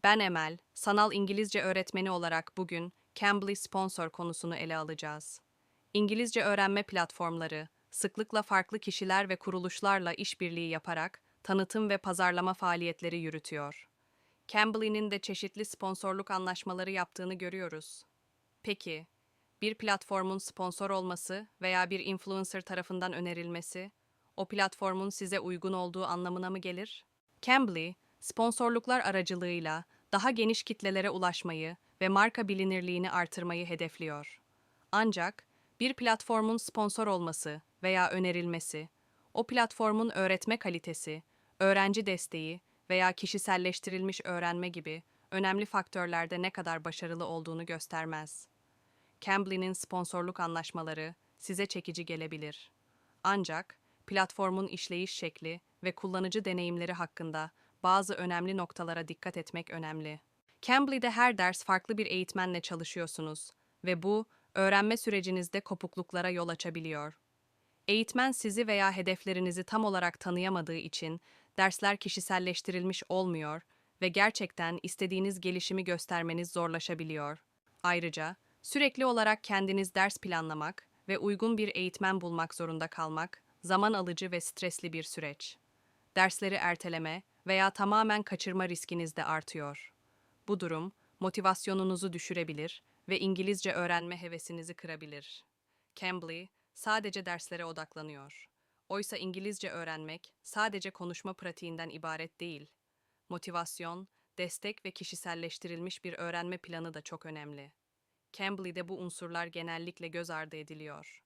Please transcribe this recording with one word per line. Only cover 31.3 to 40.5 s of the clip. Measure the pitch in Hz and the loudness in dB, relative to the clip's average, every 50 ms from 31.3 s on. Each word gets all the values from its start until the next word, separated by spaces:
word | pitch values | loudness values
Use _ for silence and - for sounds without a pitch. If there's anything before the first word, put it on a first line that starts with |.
| 175 - - 175 165 156 160 160 175 - _ _ _ _ | 0 0 -4 -4 -4 -4 -4 -6 -8 -10 _ _ _ _
ve | 185 190 | 2 6
marka | 196 196 208 226 - - 226 | 8 8 8 6 6 0 0
bilinirliğini | 196 202 185 190 190 190 185 180 180 180 175 180 190 | 0 2 2 2 2 2 0 0 0 0 0 0 0
artırmayı | - 180 175 170 - - 175 175 175 170 175 | 2 0 0 0 -2 -6 -4 -2 -2 -4 -4
hedefliyor. | 170 170 165 170 160 - - 165 156 147 147 147 - - - _ _ _ _ _ _ _ _ _ _ | -4 -4 -4 -4 -6 -4 -6 -6 -6 -6 -8 -10 -12 -18 -20 _ _ _ _ _ _ _ _ _ _
Ancak, | - 208 226 220 196 185 170 185 - - _ _ _ _ _ _ _ _ | 4 6 6 6 4 2 0 -2 -2 -6 _ _ _ _ _ _ _ _
bir | 233 262 269 | 0 0 0
platformun | - 247 233 226 220 - - 233 220 220 220 226 | 2 4 4 4 4 2 2 2 4 4 4 2
sponsor | 233 - - _ 226 214 208 - - 220 | 0 -2 -4 _ 0 0 0 2 0 0
olması | 214 196 180 175 165 156 - - 156 147 156 _ _ _ _ - | 2 2 0 0 -2 -4 -4 -6 -6 -6 -8 _ _ _ _ 0
veya | 185 190 185 180 - | 2 4 6 4 4
önerilmesi, | - 185 185 180 170 175 175 175 170 165 - - - 156 156 165 _ _ _ _ _ _ _ _ _ | 4 2 2 2 2 0 0 0 -2 -2 -4 -6 -6 -8 -8 -10 _ _ _ _ _ _ _ _ _
o | - 233 | -2 -2
platformun | - 247 247 233 220 - - 226 214 214 214 226 233 | 2 4 4 4 4 2 2 2 4 4 4 2 2
öğretme | - - 190 185 190 185 - - | 2 2 4 4 4 2 2 0